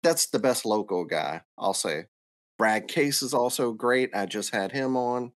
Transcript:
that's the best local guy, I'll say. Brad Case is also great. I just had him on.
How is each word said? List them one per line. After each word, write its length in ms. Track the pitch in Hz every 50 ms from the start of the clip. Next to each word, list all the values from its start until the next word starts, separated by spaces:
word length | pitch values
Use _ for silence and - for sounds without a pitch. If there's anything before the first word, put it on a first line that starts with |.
| -
that's 220 | 170 165 156 -
the 120 | - - 123
best 260 | 107 131 123 - -
local 400 | 113 107 107 101 104 95 90 85
guy, 380 | 76 85 78 78 69 80 82 - _ _
I'll 160 | - - 95 95
say. 320 | - - 95 78 78 82 _ _ _ _ _ _ _ _ _ _
Brad 300 | - 110 110 127 135 131
Case 340 | - - 170 143 143 143 -
is 120 | 143 123 147
also 380 | 127 120 127 - - 135 117
great. 380 | 113 110 123 120 127 127 127 - -
I 100 | 104 101
just 280 | 95 - 107 101 - -
had 180 | 107 95 95
him 260 | - 139 135 131 131
on. 340 | 127 123 120 123 123 123 123 _